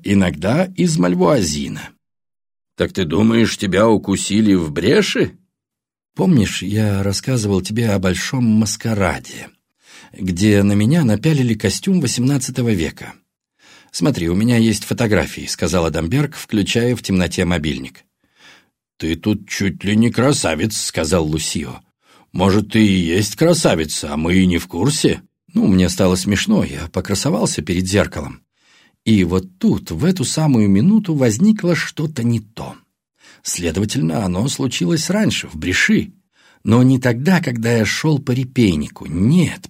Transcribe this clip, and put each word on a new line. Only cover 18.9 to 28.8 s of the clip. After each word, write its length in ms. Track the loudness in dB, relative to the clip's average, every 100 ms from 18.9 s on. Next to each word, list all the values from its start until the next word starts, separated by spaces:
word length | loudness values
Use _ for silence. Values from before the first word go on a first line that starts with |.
| -10
«Ты 180 | -6 -4
тут 340 | -2 -2 -4
чуть 340 | -4 -4 -4
ли 120 | 0 2
не 160 | 2
красавец», — 640 | 2 2 2 -2 -2 -4 -4
сказал 480 | -6 -4 -2 0 0
Лусио. 560 | -2 -4 -6 -8 -12 -20 _ _ _ _
«Может, 400 | -2 2 2 0
ты 140 | 2 4
и 60 |
есть 440 | 4 0 0 -2 0
красавица, 800 | 2 2 2 0 -2 -6 -8
а 40 | -4
мы 180 | 0 2
и 100 | 2
не 120 | 2
в 100 | -4
курсе?» 540 | -4 -2 0 0 -2 -8 _ _
Ну, 140 | -2 2
мне 200 | 4 2
стало 280 | 2 2 2
смешно, 480 | 0 -2 0 0
я 240 | 0 -6 -10
покрасовался 720 | -8 -4 -4 -2 -2 -2 -4
перед 260 | -4 -4 0
зеркалом. 540 | 0 0 -4 -12 -14 _ _ _ _